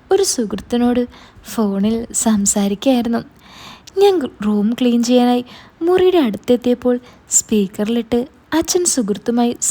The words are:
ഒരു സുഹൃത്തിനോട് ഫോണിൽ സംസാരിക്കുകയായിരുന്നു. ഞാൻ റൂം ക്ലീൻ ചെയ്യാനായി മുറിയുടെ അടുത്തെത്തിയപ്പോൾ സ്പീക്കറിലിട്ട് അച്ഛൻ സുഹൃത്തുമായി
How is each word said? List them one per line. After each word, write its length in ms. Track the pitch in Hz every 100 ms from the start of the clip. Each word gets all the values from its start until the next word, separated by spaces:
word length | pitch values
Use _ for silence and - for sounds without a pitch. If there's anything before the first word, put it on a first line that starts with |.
| -
ഒരു 140 | 381
സുഹൃത്തിനോട് 760 | 381 - 214 202 - 240 240 247 247 - - - -
ഫോണിൽ 460 | - 208 196 208 226 233 -
സംസാരിക്കുകയായിരുന്നു. 960 | 226 214 196 208 196 202 269 247 233 233 - - - - - - - 392
ഞാൻ 140 | 403 370 254 -
റൂം 240 | 208 208 208 240
ക്ലീൻ 220 | 247 240
ചെയ്യാനായി 400 | 233 247 247 247 247 - - -
മുറിയുടെ 380 | 330 370 370 349 247
അടുത്തെത്തിയപ്പോൾ 680 | 202 - 247 247 247 247 247 - - - -
സ്പീക്കറിലിട്ട് 840 | - 214 190 - 208 233 226 240 254 _ _ 311
അച്ഛൻ 240 | 339 359
സുഹൃത്തുമായി 680 | 349 - 202 202 - 240 240 247 -